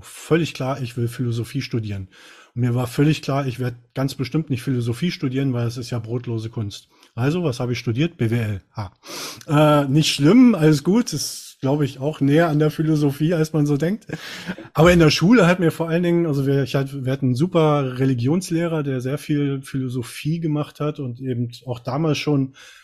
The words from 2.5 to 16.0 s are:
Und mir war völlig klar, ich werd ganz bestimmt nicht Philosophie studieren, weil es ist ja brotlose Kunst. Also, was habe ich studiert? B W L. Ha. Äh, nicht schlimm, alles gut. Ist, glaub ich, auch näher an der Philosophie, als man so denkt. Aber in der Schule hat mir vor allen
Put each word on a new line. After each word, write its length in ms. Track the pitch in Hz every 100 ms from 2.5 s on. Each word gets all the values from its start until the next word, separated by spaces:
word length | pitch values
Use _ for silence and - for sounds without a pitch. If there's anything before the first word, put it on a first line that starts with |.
Und 80 | -
mir 140 | 123 120
war 100 | 120
völlig 380 | - 147 151
klar, 240 | - 139 139
ich 120 | 123
werd 160 | 123 120 _ -
ganz 180 | 135
bestimmt 380 | - 127 156 160
nicht 100 | 120
Philosophie 480 | - 123 120 117 175
studieren, 440 | - 139 131 139
weil 120 | 123 117
es 120 | 120
ist 120 | 120
ja 80 | 123
brotlose 540 | 110 120 120 113 110
Kunst. 380 | 120 101 - - _ _ -
Also, 280 | 127 175
was 160 | 165 143
habe 140 | 123
ich 60 | 120
studiert? 380 | - 117 165 -
B 120 | 117
W 80 | 117
L. 240 | 110 101 - -
Ha. 180 | 101 - - - - - -
Äh, 400 | 147 151 147 143
nicht 260 | 139 160
schlimm, 400 | - 143 233 247
alles 300 | 202 156 151
gut. 280 | 156 214 240
Ist, 440 | 151 - - - -
glaub 200 | 131 147
ich, 180 | 143 -
auch 220 | 139 151
näher 260 | 139 147 170
an 120 | 147
der 100 | 151
Philosophie, 640 | 151 156 156 147 139 156
als 180 | 175 160
man 140 | 160 147
so 100 | 143
denkt. 300 | 160 220 - - - - - - -
Aber 200 | - 165
in 60 | 175
der 100 | 156
Schule 380 | - 165 240 170
hat 120 | 180
mir 120 | 165
vor 180 | - 165
allen 140 | 165